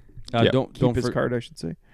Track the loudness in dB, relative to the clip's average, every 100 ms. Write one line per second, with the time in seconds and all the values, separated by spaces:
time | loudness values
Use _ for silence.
0 | -20 -20 -6 2 4 4 -2 0 0 2
1 | -2 0 -2 -2 -8 -12 -10 -10 _